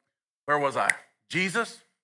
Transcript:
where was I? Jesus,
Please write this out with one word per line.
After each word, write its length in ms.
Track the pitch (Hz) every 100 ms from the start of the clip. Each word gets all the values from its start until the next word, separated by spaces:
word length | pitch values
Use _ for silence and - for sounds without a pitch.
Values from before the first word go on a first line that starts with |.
| _ _ _ _ -
where 120 | 147
was 180 | 139 123
I? 140 | 101 - - _ -
Jesus, 520 | 165 190 214 220 - _ _